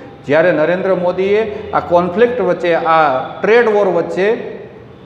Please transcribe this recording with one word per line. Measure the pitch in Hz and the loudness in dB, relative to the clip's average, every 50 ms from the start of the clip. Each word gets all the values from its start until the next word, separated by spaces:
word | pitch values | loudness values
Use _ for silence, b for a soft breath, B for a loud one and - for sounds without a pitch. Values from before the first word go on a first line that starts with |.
| B B B B - | B B B B -4
જ્યારે | 127 139 156 165 180 | 0 2 2 4 2
નરેન્દ્ર | 165 151 151 160 180 185 185 190 185 | 2 2 0 0 0 -2 -2 -2 -2
મોદીએ | 175 175 180 175 180 190 196 202 214 220 208 - - - - - | 0 -2 -2 -2 -2 -2 0 0 0 0 -2 -6 -10 -8 -4 -4
આ | 147 | -4
કોન્ફ્લિક્ટ | 143 - 175 175 180 180 170 208 240 240 240 - | 0 2 2 2 2 0 0 0 0 2 2 0
વચ્ચે, | 190 180 170 175 170 175 165 | -2 -2 -2 0 0 0 0
આ | 156 147 160 160 160 156 147 131 131 135 - - - | 0 2 2 4 4 4 2 0 -2 -4 -6 -8 -4
ટ્રેડ | - 190 220 247 233 | 0 2 4 4 4
વોર | 220 208 202 202 | 4 2 2 2
વચ્ચે | 185 175 170 165 170 - 170 190 208 240 247 - - - - - - - - - - - - - | 2 0 0 -2 -2 -2 -2 0 0 -2 -2 -6 -10 -12 -14 -16 -18 -20 -20 -20 -20 -20 -20 -20